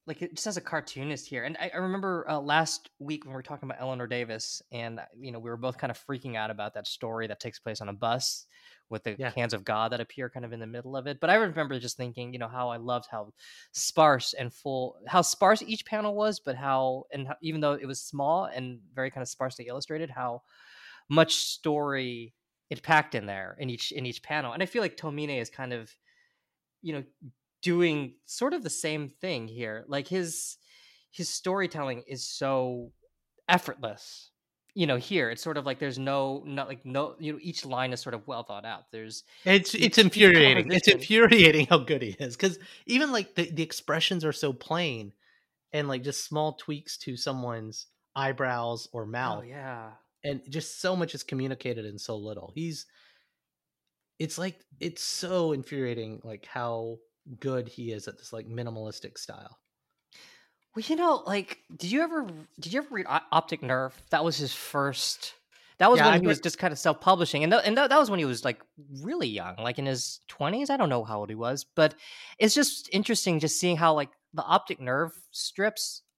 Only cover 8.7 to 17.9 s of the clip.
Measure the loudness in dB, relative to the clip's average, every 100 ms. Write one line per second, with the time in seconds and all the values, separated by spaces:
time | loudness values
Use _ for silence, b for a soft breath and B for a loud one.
8.7 | b _ -8 -6 -6 -6 -2 -2 -2 -2
9.7 | 0 0 -2 -6 -8 -10 -10 -12 -10 -10
10.7 | -12 -10 -8 -8 -2 4 4 4 0 -2
11.7 | -4 -6 -6 -8 -8 -10 -8 -8 -4 -4
12.7 | -4 -4 -4 -4 -10 -10 _ B B B
13.7 | -6 -2 6 6 6 2 -6 -8 -8 -8
14.7 | -6 -6 -8 2 4 4 4 6 6 2
15.7 | -8 -4 -2 -2 0 0 0 -6 -4 0
16.7 | 2 2 -2 -8 -10 -8 -6 -4 0 0
17.7 | 0 -4